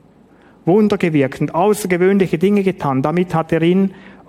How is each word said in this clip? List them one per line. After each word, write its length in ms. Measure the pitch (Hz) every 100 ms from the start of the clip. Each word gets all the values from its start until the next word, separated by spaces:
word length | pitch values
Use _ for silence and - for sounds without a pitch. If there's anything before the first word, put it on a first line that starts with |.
| _ _ _ _ _ _ -
Wunder 320 | 208 208 202
gewirkt 440 | 175 156 131 -
und 120 | 147
außergewöhnliche 840 | 160 202 208 185 180 185 202 175 160
Dinge 260 | 190 208
getan. 380 | 190 180 143 131
Damit 340 | 147 175 180 160
hat 160 | 160
er 100 | 160
ihn 320 | 170 185 196 - - -